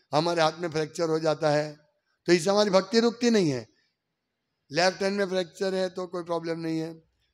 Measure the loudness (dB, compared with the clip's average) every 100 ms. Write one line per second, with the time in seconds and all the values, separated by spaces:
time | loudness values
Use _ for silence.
0 | _ 0 0 2 0 0 -6 -4 -6 -4
1 | -2 0 0 0 0 0 -2 -10 _ _
2 | _ _ 2 2 4 2 4 2 2 2
3 | 2 2 2 4 2 0 -6 _ _ _
4 | _ _ _ _ _ _ _ 0 0 0
5 | -2 -2 -2 -2 -4 -6 -4 -2 -4 -6
6 | -8 -8 -6 -4 -4 -6 -4 -4 -6 -10
7 | _ _ _